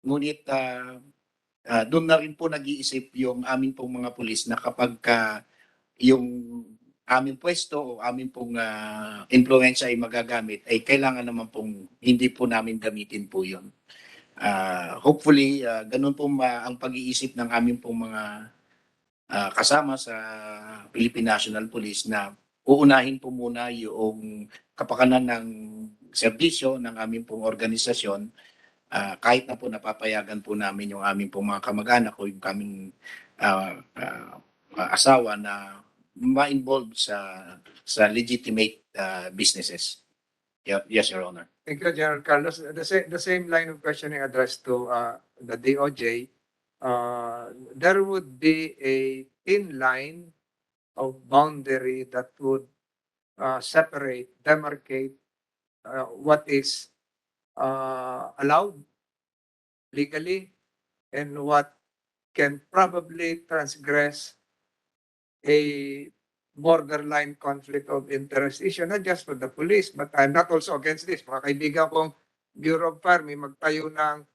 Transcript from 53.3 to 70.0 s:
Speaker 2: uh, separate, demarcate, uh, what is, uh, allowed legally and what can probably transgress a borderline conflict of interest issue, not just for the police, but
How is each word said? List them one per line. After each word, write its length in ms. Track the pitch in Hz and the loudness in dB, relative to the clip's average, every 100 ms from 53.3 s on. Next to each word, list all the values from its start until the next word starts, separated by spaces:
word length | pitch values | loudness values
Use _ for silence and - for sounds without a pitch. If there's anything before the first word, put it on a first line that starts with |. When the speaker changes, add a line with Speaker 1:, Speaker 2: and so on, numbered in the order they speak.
Speaker 2:
uh, 240 | _ 131 131 | _ -4 -4
separate, 800 | - 160 160 147 139 123 123 _ | 2 2 2 -4 -6 -6 -10 _
demarcate, 800 | 151 156 151 147 _ 131 135 135 _ _ _ _ _ _ | 2 2 2 -10 _ -6 -6 -10 _ _ _ _ _ _
uh, 240 | 123 131 131 | -10 -8 -8
what 320 | - 143 151 151 | -4 4 4 4
is, 480 | 139 135 - - _ _ _ _ _ _ - | 0 0 -8 -12 _ _ _ _ _ _ -4
uh, 720 | 131 131 131 131 127 127 117 - | -2 -2 -4 -6 -6 -8 -10 -2
allowed 400 | 143 156 202 151 - _ _ _ _ _ _ _ _ _ _ | 4 4 4 -8 -20 _ _ _ _ _ _ _ _ _ _
legally 640 | 139 143 151 170 190 - _ _ _ _ _ _ | -4 -4 -4 -4 -4 -6 _ _ _ _ _ _
and 240 | 135 147 | -8 -6
what 400 | 143 143 147 143 _ _ _ _ _ _ | -6 4 4 2 _ _ _ _ _ _
can 320 | - 143 143 _ | 2 2 0 _
probably 720 | 185 185 175 160 165 170 165 | 4 4 2 -6 -6 -4 -4
transgress 960 | _ 165 139 151 143 147 151 147 - _ _ _ _ _ _ _ _ _ _ _ | _ -4 -4 -8 0 2 2 -2 -16 _ _ _ _ _ _ _ _ _ _ _
a 640 | 143 151 147 143 139 139 147 _ _ _ _ 143 | 4 4 4 -4 -8 -10 -14 _ _ _ _ -2
borderline 800 | 160 165 143 147 147 147 147 143 | 4 4 4 -6 -2 -2 -2 -6
conflict 480 | 143 139 139 143 143 | -6 -6 -4 -6 -2
of 180 | 143 139 | -6 -4
interest 560 | 139 139 139 139 - | -8 -2 -2 -2 -2
issue, 220 | 196 175 170 | -4 -2 -2
not 160 | 202 | -2
just 260 | 185 175 - | -2 -4 -4
for 60 | |
the 100 | 131 | -8
police, 460 | 135 - 165 202 190 | -8 -4 2 2 2
but 160 | 139 | -8